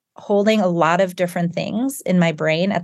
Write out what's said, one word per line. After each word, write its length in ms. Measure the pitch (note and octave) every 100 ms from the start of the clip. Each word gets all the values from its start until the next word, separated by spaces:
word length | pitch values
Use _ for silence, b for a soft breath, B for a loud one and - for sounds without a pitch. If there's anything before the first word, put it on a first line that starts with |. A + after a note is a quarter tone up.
| _ -
holding 420 | - G3+ G#3 A3
a 80 | F#3
lot 320 | E3+ D#3 F3
of 140 | F#3+ F3
different 380 | F3 F3+ F3 E3+
things 460 | - G#3+ C4+ C#4 -
in 140 | F3+
my 120 | E3
brain 380 | D#3 D#3 D#3+ F#3+
at 120 | G3